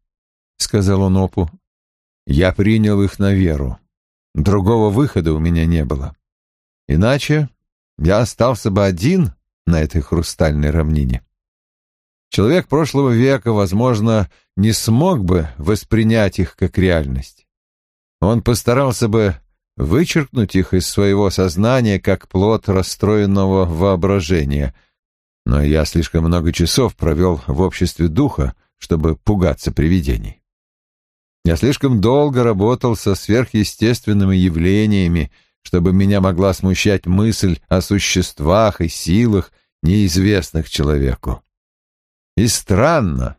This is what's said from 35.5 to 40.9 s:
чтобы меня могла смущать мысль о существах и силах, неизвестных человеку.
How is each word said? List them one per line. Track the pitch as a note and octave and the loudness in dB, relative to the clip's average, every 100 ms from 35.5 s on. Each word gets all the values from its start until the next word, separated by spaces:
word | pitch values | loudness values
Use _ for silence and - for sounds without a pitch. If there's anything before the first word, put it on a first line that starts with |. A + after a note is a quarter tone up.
| _ | _
чтобы | - F2+ F2 | -4 0 2
меня | F#2+ G2 G2+ | 2 2 2
могла | F#2+ E2+ G2 | 0 2 0
смущать | F2+ F#2+ F2+ G#2 F#2+ - | 0 -2 0 0 0 0
мысль | F#2 A2 G2+ G2 E2 - | 0 0 0 -2 -2 -2
о | F#2 | -2
существах | - G2+ - F#2+ F2 - D2 G2 A2 - | 0 -2 0 -2 -4 -4 0 2 2 0
и | D#2+ | -6
силах, | - - F#2+ A#2+ G2+ - _ _ _ | -6 -2 0 2 0 -2 _ _ _
неизвестных | D#2 G#2 G2 E2 F#2+ G2+ D#2+ D#2+ D#2 | 0 2 2 2 2 0 -2 -6 -6
человеку. | - D2 | -2 0